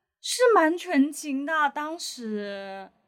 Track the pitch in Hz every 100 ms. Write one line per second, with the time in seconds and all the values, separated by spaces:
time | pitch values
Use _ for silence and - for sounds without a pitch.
0 | _ _ - - 494 392 320 349 349 294
1 | 285 294 302 269 285 311 294 294 302 339
2 | - - 220 214 202 196 196 196 190 _